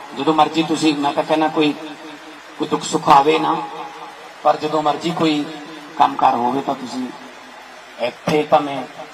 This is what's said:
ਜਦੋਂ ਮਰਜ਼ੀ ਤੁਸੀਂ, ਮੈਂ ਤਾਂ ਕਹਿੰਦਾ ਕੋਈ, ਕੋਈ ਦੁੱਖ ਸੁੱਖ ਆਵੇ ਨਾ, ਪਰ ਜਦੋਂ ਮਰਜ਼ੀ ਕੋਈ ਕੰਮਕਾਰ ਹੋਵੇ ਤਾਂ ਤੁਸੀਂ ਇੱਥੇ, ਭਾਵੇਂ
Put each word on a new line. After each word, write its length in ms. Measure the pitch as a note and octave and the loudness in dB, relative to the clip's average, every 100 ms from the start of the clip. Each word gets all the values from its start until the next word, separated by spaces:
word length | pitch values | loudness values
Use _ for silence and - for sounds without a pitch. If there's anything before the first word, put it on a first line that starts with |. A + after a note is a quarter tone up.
| - - | -12 -2
ਜਦੋਂ 160 | C#3 | 2
ਮਰਜ਼ੀ 300 | D#3 D3+ E3 | 4 4 2
ਤੁਸੀਂ, 320 | D#3+ D3+ D#3 D3 | 0 2 2 2
ਮੈਂ 180 | C#3+ | 0
ਤਾਂ 100 | C#3+ | 0
ਕਹਿੰਦਾ 240 | - D#3 D#3 | 0 2 2
ਕੋਈ, 260 | D#3+ D3+ - - - - - - - - - | 2 0 0 -8 -14 -16 -18 -18 -20 -14 -8
ਕੋਈ 80 | D3 | -4
ਦੁੱਖ 160 | D3+ | -4
ਸੁੱਖ 260 | - D#3 E3 | -2 0 6
ਆਵੇ 300 | C#3+ C#3+ D#3+ | 6 8 4
ਨਾ, 220 | D#3 D#3+ - - - - - - - - | 2 -2 -6 -10 -14 -14 -16 -18 -18 0
ਪਰ 140 | D3+ D3+ | 2 2
ਜਦੋਂ 260 | D3+ D#3 | 0 0
ਮਰਜ਼ੀ 280 | D3+ C#3+ E3 | 0 0 -2
ਕੋਈ 340 | E3 D#3+ D3+ C#3+ - - - - - | 0 2 2 -2 -8 -14 -16 -6 2
ਕੰਮਕਾਰ 380 | C3+ C#3 C3+ B2+ | 2 4 2 4
ਹੋਵੇ 260 | B2 C3+ | 0 0
ਤਾਂ 140 | C3+ C3 | -2 -6
ਤੁਸੀਂ 320 | B2 B2+ B2 - - - - - - - - - | -6 -6 -8 -10 -18 -18 -20 -20 -20 -20 -16 -6
ਇੱਥੇ, 440 | A#2+ - - D3+ | -4 -4 0 2
ਭਾਵੇਂ 400 | D3+ D#3 D3 C3+ B2+ - D#3 | 4 4 2 -4 -8 -12 -8